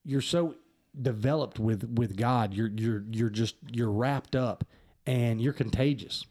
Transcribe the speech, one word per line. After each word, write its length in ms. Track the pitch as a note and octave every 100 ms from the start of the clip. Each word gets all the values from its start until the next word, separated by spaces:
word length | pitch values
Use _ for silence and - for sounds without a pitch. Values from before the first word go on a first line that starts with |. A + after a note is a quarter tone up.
| -
you're 160 | C3+
so 340 | B2 E3+ E3 - _ _ _ C#3+
developed 580 | B2+ G#2+ B2 D#3 B2 -
with, 240 | A2 G#2+ A#2 A#2+
with 180 | A#2 G2
God. 380 | A#2+ B2 G#2+
You're, 160 | G2 A2+
you're, 340 | G#2+ A2+ G#2+ G#2+
you're 180 | A2+ A2+
just, 260 | G#2+ A2+ - -
you're 220 | A#2 A2+
wrapped 420 | G#2 B2+ C#3 -
up 300 | C3 B2 - - - - _ -
and 360 | B2+ A#2+ A2+
you're 100 | B2+
contagious. 720 | - A2+ - C#3 C3 - - -